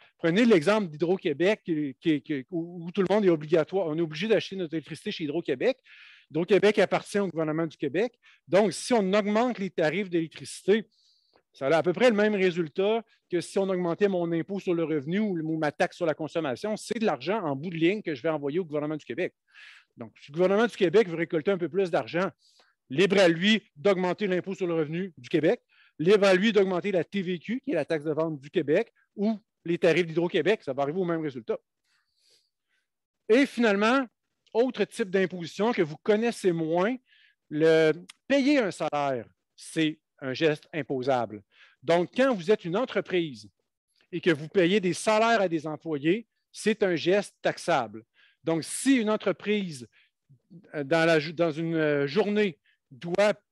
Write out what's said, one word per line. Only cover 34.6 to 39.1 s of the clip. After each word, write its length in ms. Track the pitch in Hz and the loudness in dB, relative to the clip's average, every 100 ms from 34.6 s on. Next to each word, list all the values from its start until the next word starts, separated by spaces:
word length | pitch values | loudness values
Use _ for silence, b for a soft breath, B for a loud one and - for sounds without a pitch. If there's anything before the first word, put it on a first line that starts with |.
| 254 - | 0 0
type 240 | 190 - 202 | -4 -4 -2
d'imposition 640 | 190 180 180 160 - 220 | 0 -2 -4 -10 -2 -2
que 80 | 226 | 0
vous 160 | 156 160 | -2 -2
connaissez 500 | - 214 233 - 196 | 0 0 0 -2 -2
moins, 420 | 165 160 170 202 254 _ b b b - | 0 0 0 0 -2 _ b b b -8
le, 440 | 151 160 160 156 160 185 - - | 2 4 6 4 0 -6 -12 0
payer 300 | 277 262 294 | 2 4 2
un 120 | 196 | 0
salaire, 560 | - 156 147 143 | -4 -4 -2 -2